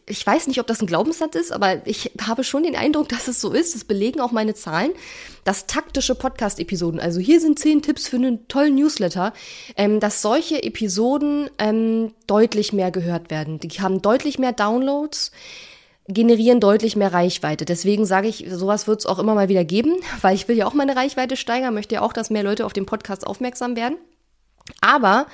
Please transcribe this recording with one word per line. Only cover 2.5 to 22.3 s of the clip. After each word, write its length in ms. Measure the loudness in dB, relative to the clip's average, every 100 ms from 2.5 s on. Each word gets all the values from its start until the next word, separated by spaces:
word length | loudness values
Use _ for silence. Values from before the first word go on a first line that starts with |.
| 0
den 120 | 0 0
Eindruck, 320 | 0 0 -2
dass 200 | -4 -6
es 120 | -4
so 100 | -2
ist, 240 | 0 0
das 100 | -4
belegen 360 | -4 0 0 -2
auch 120 | -2
meine 220 | 0 -2
Zahlen, 380 | -4 -4 -2 -2 -4 -12 -18 -20 -6
dass 220 | -2 -2 -2
taktische 500 | -6 -4 -4 -2 -2
Podcast-Episoden, 840 | -2 -4 -4 -4 -4 -4 -2 -2
also 180 | -2 -2
hier 220 | 4 4
sind 180 | 6 2
zehn 220 | 4 2
Tipps 280 | 2 -4 -2
für 80 | 0
einen 300 | 0 0 -4
tollen 280 | 0 4
Newsletter, 580 | 4 2 2 -2 -2 -4 -6 -18 -20 -14 0
ähm, 220 | 2 2
dass 200 | 2 0
solche 420 | 0 0 0 -4
Episoden, 840 | -4 -4 -4 0 2 2 0 -2 -4 -2
ähm, 540 | 0 2 2 0 -2 -6 -2
deutlich 480 | 4 4 2 -2
mehr 160 | 0 0
gehört 400 | -2 -2 -4 -4
werden. 280 | -8 -6 -8
Die 120 | -10 -6
haben 220 | -2 0
deutlich 360 | 2 2 0 -2
mehr 140 | -2
Downloads, 800 | 0 0 0 0 -2 -4 -6 -8 -8 -20 -20 -20 -20 _ _ -6
generieren 520 | 2 6 6 6 6
deutlich 360 | 6 4 2 2
mehr 160 | 2
Reichweite. 520 | 4 2 0 -4 -4
Deswegen 420 | -4 -2 0 2 2
sage 220 | 2 0
ich, 180 | -4 -10
sowas 380 | -4 -2 0 0
wird's 200 | -2 0
auch 120 | 0
immer 160 | 2
mal 140 | 2 4
wieder 160 | 2
geben, 320 | 2 2 2 0 -4
<laughs> 120 | 0
weil 120 | 2
ich 140 | 2 0
will 80 | 0
ja 100 | 2
auch 80 |
meine 220 | 0 0 0
Reichweite 400 | -2 -2 -4 -4
steigern, 380 | -2 -2 -2
möchte 220 | -4 -4 -2
ja 60 |
auch, 100 | -2
dass 180 | -2 -2